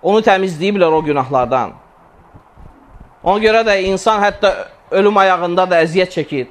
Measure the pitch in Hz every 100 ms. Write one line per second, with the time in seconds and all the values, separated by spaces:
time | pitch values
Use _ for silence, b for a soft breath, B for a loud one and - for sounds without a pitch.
0 | 170 208 214 190 190 160 185 202 175 160
1 | 147 143 123 135 123 131 107 - - _
2 | _ _ - - _ _ - - - -
3 | - _ 170 202 220 220 226 196 185 190
4 | 226 214 202 202 202 180 - - _ 190
5 | 208 208 190 180 175 175 185 175 160 170
6 | 185 - 147 143 123